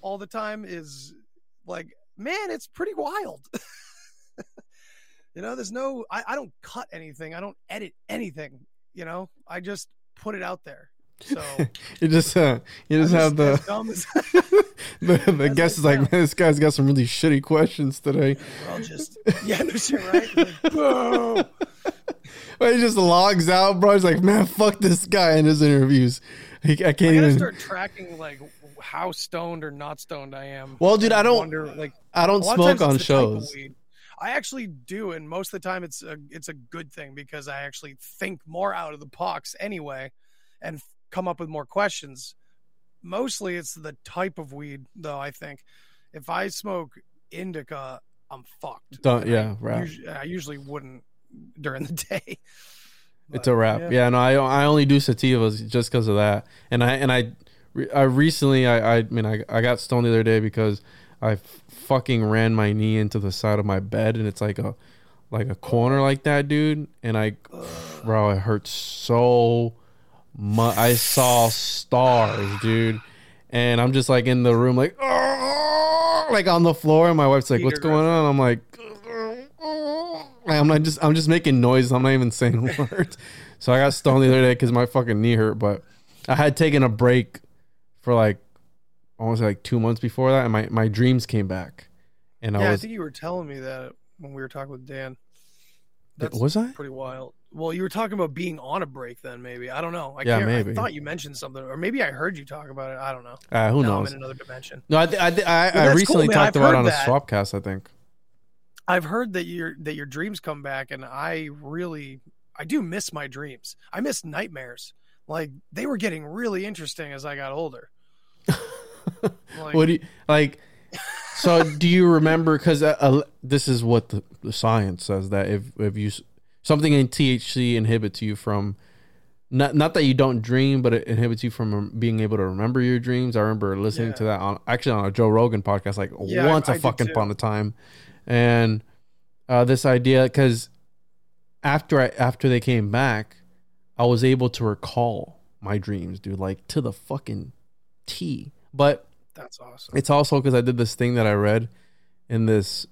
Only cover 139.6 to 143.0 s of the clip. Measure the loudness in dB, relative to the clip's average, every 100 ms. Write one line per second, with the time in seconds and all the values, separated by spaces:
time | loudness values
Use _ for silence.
139.6 | 4 4 4 2 4 4 4 4 4 2
140.6 | -4 _ _ _ _ _ _ _ _ _
141.6 | -2 -2 2 2 2 0 -2 0 0 2
142.6 | 2 0 0 0